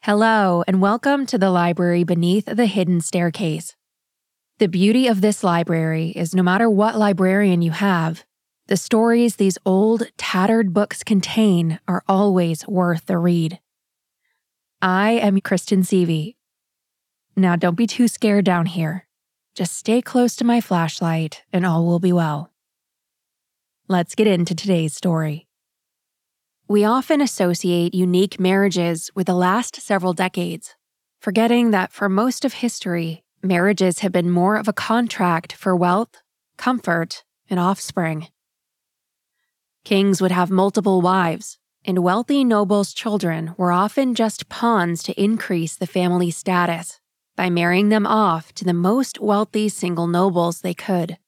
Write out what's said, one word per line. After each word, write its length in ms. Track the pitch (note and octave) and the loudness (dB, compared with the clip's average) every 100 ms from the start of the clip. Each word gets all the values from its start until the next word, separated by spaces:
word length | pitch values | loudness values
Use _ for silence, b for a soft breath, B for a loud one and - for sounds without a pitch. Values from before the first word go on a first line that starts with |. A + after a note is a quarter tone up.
| - | 0
Hello, 560 | G#3 A3+ A3 G3 F3 E3+ | 2 4 4 2 2 0
and 120 | F#3+ | 2
welcome 460 | G3 A3+ C#4 C#4 C4 | 2 2 0 -2 -2
to 100 | A#3 | 0
the 140 | F#3+ | 2
library 540 | F3+ F3 E3+ F3 F3 | 2 0 0 0 2
beneath 400 | E3+ E3+ E3+ G3 | 0 0 2 0
the 220 | - A3 A#3 | -2 -2 0
hidden 340 | G3+ F3 F3 | 0 0 0
staircase. 760 | D#3+ F#3 F3 D#3 F3 D#3 - - _ _ _ _ _ _ _ _ | 0 -2 -2 -2 -4 -4 -10 -20 _ _ _ _ _ _ _ _
The 80 | G3+ | 0
beauty 400 | F3 G3 A3+ B3+ | 2 2 4 2
of 120 | G#3 | 2
this 220 | G#3 G#3 | 2 0
library 680 | F#3+ E3+ E3+ E3 D#3+ D#3+ E3 | 0 0 0 -2 0 -2 -4
is 220 | F3 E3 | -4 -4
no 120 | F#3 | 0
matter 260 | F3+ F#3+ A#3 | 2 2 2
what 260 | G3+ G#3+ A3+ | 2 0 2
librarian 640 | G#3 F#3 F#3+ F#3+ G#3 F3+ | 0 2 2 2 2 2
you 120 | E3+ | 0
have, 520 | D#3+ G3+ F3+ D#3+ E3 _ _ _ _ _ | 0 0 0 -2 -6 _ _ _ _ _
the 80 | G3 | -4
stories 580 | - A3 A3+ A#3 A#3+ | 0 0 2 2 2
these 240 | - G3 F3 - | 2 0 0 0
old, 400 | F#3+ G#3+ A3+ A3+ _ | 2 2 0 -4 _
tattered 560 | - F#3 F#3+ A3+ G#3 | -6 0 2 2 2
books 300 | F3 G3+ - | 0 -2 -4
contain 760 | - G#3 - - A3 F3+ E3 D#3+ - | -2 -2 0 0 2 2 0 -4 -4
are 160 | F3+ - | -6 0
always 600 | F#3+ G#3 F#3 E3+ D#3+ - | 2 2 2 0 -4 -4
worth 380 | F#3+ F3 E3 - | -2 0 -2 -2
the 120 | F#3 | -2
read. 400 | F3 F3 D#3+ F3 _ _ _ _ _ _ _ _ _ _ _ _ | 2 2 0 -6 _ _ _ _ _ _ _ _ _ _ _ _
I 300 | F#3+ F#3 G#3 | 0 2 2
am 260 | A#3 G#3 G3 | 2 2 0
Kristen 420 | - F#3 - G3 | 0 -4 0 0
Seavey. 540 | F3+ F#3+ F3 D#3+ D#3 - _ _ _ _ _ _ _ _ _ | 2 0 0 -2 -4 -12 _ _ _ _ _ _ _ _ _
Now, 220 | - F#3 F3 | 0 0 2
don't 180 | F3+ | 0
be 140 | E3+ A#3 | 0 -2
too 180 | - A#3+ | 2 0
scared 380 | - G#3+ G3+ | 0 0 2
down 220 | F#3+ F3+ E3+ | 2 2 0
here. 420 | F3 D#3+ F3+ _ _ _ _ _ - | -2 -4 -6 _ _ _ _ _ -8
Just 180 | F3+ | -6
stay 260 | - - A#3 | -6 -2 -2
close 360 | - B3+ B3 - | 0 0 0 0
to 80 | |
my 160 | A#3 A#3+ | 0 0
flashlight 800 | A3 F3+ E3 - E3+ E3 D#3+ - _ | 2 0 0 -2 -2 -2 -4 -8 _
and 140 | F3+ F3+ | -2 0
all 180 | E3 | 0
will 140 | E3+ F3 | 2 2
be 140 | F3+ | 2
well. 400 | F3 D#3+ D3 E3 _ _ _ _ _ _ _ _ _ _ _ _ _ _ | 2 0 -4 -8 _ _ _ _ _ _ _ _ _ _ _ _ _ _
Let's 260 | F#3 E3+ | -2 -2
get 140 | - G#3+ | 2 2
into 260 | F#3 E3+ | 2 0
today's 400 | E3 G3 F3 D#3+ | -4 -2 0 0
story. 520 | - - E3 D#3 D3+ _ _ _ _ _ _ _ _ _ _ _ _ _ | -4 -2 0 -2 -6 _ _ _ _ _ _ _ _ _ _ _ _ _
We 160 | G#3 | 2
often 360 | G#3 B3 - D4+ | 2 0 0 0
associate 760 | C#4 - F3+ F3 F#3 F3 E3+ | 0 0 0 0 0 0 0
unique 460 | F3+ F3+ F3+ G3 - | 0 2 2 0 0
marriages 680 | F#3 G3 G3 F3+ E3+ E3 - | 0 2 2 0 -2 -2 -6
with 140 | - F#3 | -6 -2
the 80 | F3+ | 2
last 440 | F3+ G3+ B3 - | 2 0 -2 -12
several 320 | - G3 F3+ | -4 -2 0
decades, 600 | E3+ F#3 - F3 E3+ - _ _ _ _ _ | -2 -2 -4 -8 -8 -16 _ _ _ _ _
forgetting 500 | - G3 A#3 A#3+ A#3 | -2 0 2 4 4
that 220 | G#3 F#3 | 2 0
for 160 | - G3+ | -4 -2
most 360 | F#3+ B3 B3 | 0 0 -2
of 100 | C4+ | -4
history, 680 | - A#3+ - G3 E3+ E3 D#3+ _ _ | -4 -6 -6 -6 -4 -4 -8 _ _
marriages 600 | F#3 F3 F#3+ G3+ F#3 E3+ | -2 2 2 2 2 0
have 100 | G3+ | 0
been 180 | F3 F3 | 0 2
more 280 | F3 F#3 G#3+ | 2 2 2
of 100 | G#3+ | -2
a 60 | |
contract 800 | G3+ - A3+ A#3 - F3+ E3 - | -4 -2 0 0 -2 0 0 -4
for 240 | - - F3+ | -8 -2 2
wealth, 440 | F3 F#3 A#3 _ _ _ _ _ | 2 0 -2 _ _ _ _ _
comfort, 640 | - B3+ - E3+ E3 - _ _ _ | -4 -2 -2 -2 -4 -10 _ _ _
and 120 | F3+ | -2
offspring. 640 | F3+ G3 - - E3 D#3 E3 _ _ _ _ _ _ _ _ _ _ _ _ _ _ _ | 0 -2 -6 -6 -4 -6 -12 _ _ _ _ _ _ _ _ _ _ _ _ _ _ _
Kings 360 | - G3 G3 F#3 | -2 2 2 2
would 120 | F#3 | 0
have 180 | F3+ F3+ | 0 0
multiple 500 | F#3+ G3 G#3 G3+ F#3 | 2 2 0 0 2
wives, 560 | F3 F#3+ F3 E3+ - - _ _ | 2 2 0 -4 -12 -20 _ _
and 160 | - F#3 | -4 0
wealthy 420 | F3+ F#3+ A#3+ C#4+ | 0 0 0 0
nobles' 500 | B3+ G#3+ G3+ G3+ G3 | 2 2 2 0 0
children 600 | - A#3+ G#3 F3+ D#3+ D#3+ E3+ | -6 -4 -2 -2 -4 -6 -2
were 140 | F3+ | 0
often 460 | F3 G3+ - C4 A#3+ | 2 0 0 -2 0
just 320 | A3+ - - | -2 -4 -14
pawns 560 | - A#3 A3+ F3 E3+ | -4 0 2 0 -2
to 180 | - - | -6 -2
increase 540 | G3+ A3+ - F3+ E3 - | 0 0 -2 -4 -4 -6
the 100 | F3+ | -6
family 460 | F#3+ F3+ F3+ F3 | -2 0 0 -2
status 640 | E3 - F3+ F3 E3+ E3+ - _ _ _ - | -4 -2 0 0 -4 -10 -18 _ _ _ -4
by 120 | F#3 | -2
marrying 420 | F3 E3+ F3+ G#3 | 0 2 2 4
them 180 | G#3+ G3+ | 2 2
off 440 | A3 G#3 E3 - | 2 2 0 -4
to 100 | - | -8
the 100 | F3+ | -2
most 460 | F3 F3+ A#3+ C4 - | 0 2 0 -2 -4
wealthy 480 | G#3+ G3+ G#3+ G#3+ G#3+ | -2 0 0 -2 -4
single 400 | - F#3 E3+ E3+ | -4 -6 -4 -2
nobles 540 | F3 F#3+ F3 E3+ E3+ | 2 2 2 -2 -2
they 120 | F#3 | -8
could. 420 | F3 - F#3 E3+ E3+ | -8 -4 -4 -4 -10